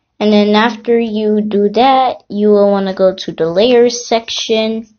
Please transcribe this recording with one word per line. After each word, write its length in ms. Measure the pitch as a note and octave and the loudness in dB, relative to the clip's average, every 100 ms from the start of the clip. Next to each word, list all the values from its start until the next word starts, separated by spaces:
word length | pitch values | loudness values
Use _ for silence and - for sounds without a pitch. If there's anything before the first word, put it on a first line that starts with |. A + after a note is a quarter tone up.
| _ - | _ -4
and 140 | G#3 | 0
then 220 | G#3 G#3 | 2 2
after 440 | G#3 A#3 A#3+ A#3+ A#3 | 2 0 -2 -2 -2
you 440 | A#3 G#3+ G#3+ G#3+ | 0 -2 0 0
do 260 | G#3 G3+ G3+ | 0 0 0
that, 520 | G#3 C4+ C4 B3+ - - | 2 2 2 0 -4 -10
you 180 | G#3 G#3 | -2 2
will 200 | G#3 G3+ | 4 2
wanna 240 | G3 F#3+ | 0 -2
go 200 | F#3+ F#3+ | 0 0
to 180 | F#3+ - | -2 -8
the 180 | E3 E3 | -4 -2
layers 560 | F3 A#3+ A#3+ A#3+ A#3+ - | 0 2 4 2 0 -4
section 800 | A3+ A#3 - - A3 A3 A3+ A3+ | -4 -4 -8 -4 -2 -2 -6 -10